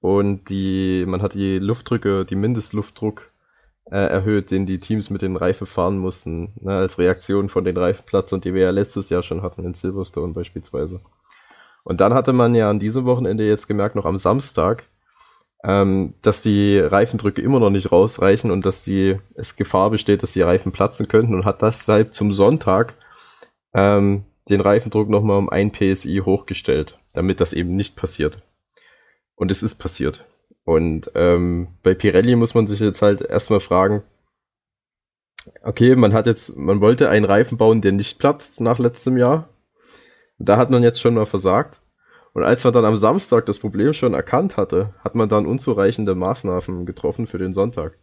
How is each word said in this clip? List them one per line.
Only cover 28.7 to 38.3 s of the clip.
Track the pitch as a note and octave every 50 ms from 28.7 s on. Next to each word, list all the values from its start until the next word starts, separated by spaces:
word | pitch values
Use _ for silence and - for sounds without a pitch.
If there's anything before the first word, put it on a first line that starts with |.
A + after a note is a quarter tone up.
| _ _ _ _ _ _ _ _ _ _ _ _ _
Und | _ F#2 F#2
es | F#2+ - -
ist | A2 -
passiert. | _ - F#2+ - - - C#2 - - - _ _ _ _ _ _ _ _
Und, | - E2 D#2+ E2 E2+ D#2+ D#2+ - - _
ähm, | - F2 F2 F2 F2 F2 F2+ F2 E2+ F2 E2+ - _ _
bei | F#2 F#2
Pirelli | - - G#2 F2+ F#2 G2+ A#2+ B2
muss | A#2 A#2 A2+ -
man | A#2+ A2
sich | G2+ G#2 G2+
jetzt | A2 G#2 F#2+ -
halt | - G2+ G2+ G2 -
erstmal | - - G2+ - - A2 G2+
fragen, | - - F2 F#2 F#2+ G2 G#2 G#2 - _ _ _ _ _ _ _ _ _ _ _ _ _ _ _ _ _ _ _ _ _ _ _ _ _ _ - - - _ - _
okay, | - - - A#2 B2 C3
man | B2+ A#2 G#2 G2+
hat | A2 G#2+
jetzt, | A#2+ A2+ - - - - -
man | C#2 D#2 G2 G2+ G2
wollte | G#2+ B2 A#2+ - -
einen | F2 G#2+ G#2
Reifen | F#2+ G2 G#2 - - -
bauen, | A2+ A2 A2 A2 A2+
der | G2 G2 G2
nicht | G2+ G2+ - - _
platzt | - C#3